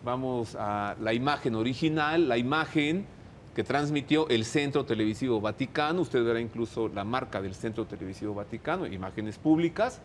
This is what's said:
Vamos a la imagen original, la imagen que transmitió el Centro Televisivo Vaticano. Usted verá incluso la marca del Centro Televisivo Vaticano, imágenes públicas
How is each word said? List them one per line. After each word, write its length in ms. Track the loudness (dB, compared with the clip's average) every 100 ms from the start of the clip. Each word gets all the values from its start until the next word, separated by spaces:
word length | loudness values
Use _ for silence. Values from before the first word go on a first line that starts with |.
Vamos 520 | -2 -2 0 -2 -4 -4
a 360 | -2 0 -2 -2
la 120 | 0
imagen 420 | 2 2 0 0 0
original, 720 | 0 0 0 2 2 2 4
la 100 | 2
imagen 680 | 2 0 2 2 2 0 -4 -14 -20 -20 -10 -4
que 80 |
transmitió 680 | 0 2 2 0 4 4 6
el 160 | 2 4
Centro 400 | 0 2 0 0
Televisivo 560 | 2 2 0 0 2
Vaticano. 600 | 0 -2 -4 0 0 2
Usted 220 | 2 2
verá 160 | 2 2
incluso 480 | -2 -4 -4 -2 -2
la 140 | -2
marca 380 | -2 -4 -2 -6
del 140 | -6 -6
Centro 300 | -6 -4 -6
Televisivo 480 | -6 -10 -6 -6 -6
Vaticano, 500 | -8 -8 -4 -4 -4
imágenes 520 | -6 -6 -6 -8 -2
públicas 640 | 4 6 4 2 -2 -2